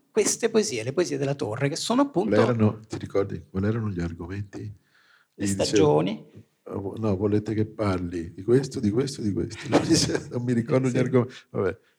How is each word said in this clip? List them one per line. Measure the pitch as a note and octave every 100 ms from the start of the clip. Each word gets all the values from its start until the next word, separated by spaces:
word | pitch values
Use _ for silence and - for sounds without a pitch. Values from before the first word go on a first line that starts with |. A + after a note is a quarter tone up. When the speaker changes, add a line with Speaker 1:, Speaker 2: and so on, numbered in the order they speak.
| _
Speaker 1:
queste | A3 G3 - A3+
poesie, | A3+ G3 A#2+
le | A2+
poesie | C3+ D#3+ C#3
della | C#3 C#3+
Torre, | G#2+ A2 C#3+
che | D#3
sono | - A#3+
appunto | C#4 - A2+
Speaker 2:
Quali | G#2
erano, | A2+ A2+ G#2+ -
ti | - -
ricordi, | G2 G2 G2+ F#2+ -
quali | F#2+ G2+
erano | A#2 G#2+
gli | F2+
argomenti? | E2+ F2+ F2 G2 G2+ A#2
Speaker 1:
Le | G#2+ - _ _ _ _ _ -
Speaker 2:
Gli | G2+
diceva, | G2
Speaker 1:
stagioni. | D#3 - D3+ D3+ F3 A3 - - - _
Speaker 2:
"Ah, | - G2
vo-, | G2 G#2+
no, | A2 F#2+
volete | G#2 G#2+ G#2+
che | G#2+ G#2+
parli | - G#2 F2+ F2 F2 E2
di | -
questo, | F#2 B2+ C3+ -
di | G#2
questo, | A2 D3 -
di | A2
questo." | F#2 - -
<laughs> | -
Lui | - -
diceva, | D#3 - E3 -
"Non | B2
mi | B2
ricordo | A#2+ A#2 C3 C3
Speaker 1:
Sì, |
Speaker 2:
gli | B2+
Speaker 1:
sì. |
Speaker 2:
argom-", | B2 B2 A#2 - -
vabbè. | - F#2+ - _